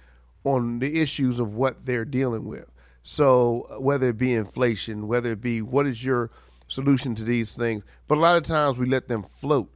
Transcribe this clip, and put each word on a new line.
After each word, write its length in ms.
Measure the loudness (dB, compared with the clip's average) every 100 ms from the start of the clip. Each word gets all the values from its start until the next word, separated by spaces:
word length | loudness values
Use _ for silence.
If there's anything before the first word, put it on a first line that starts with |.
| -20 -20 _ _ 0
on 340 | 0 0 -2
the 220 | -2 0
issues 380 | 0 0 0 0
of 140 | -2 0
what 300 | -2 -2 -4
they're 200 | -4 -2
dealing 400 | -2 0 -2 -6
with. 200 | -12 -14 -20 -20 _
So, 640 | -10 2 6 6 6 0 -4
uh, 100 | -4
whether 280 | 0 2 2
it 80 | 2
be 160 | 0
inflation, 720 | 0 -2 0 0 0 -4 -8 -2
whether 240 | -2 -2
it 100 | -4
be 200 | -4 -4
what 260 | -2 0 0
is 160 | -2
your 260 | -2 0 -2 -8 -20 -20 -14
solution 480 | -4 2 2 2 -4
to 80 |
these 320 | -2 -2 -2 -4
things, 280 | -4 -4 -8 -14 -2
but 100 | 2
a 40 |
lot 140 | 4 4
of 60 |
times 340 | 2 0 0 0
we 80 | 0
let 220 | 0 -2
them 160 | -6
float, 480 | -6 -8 0 0 0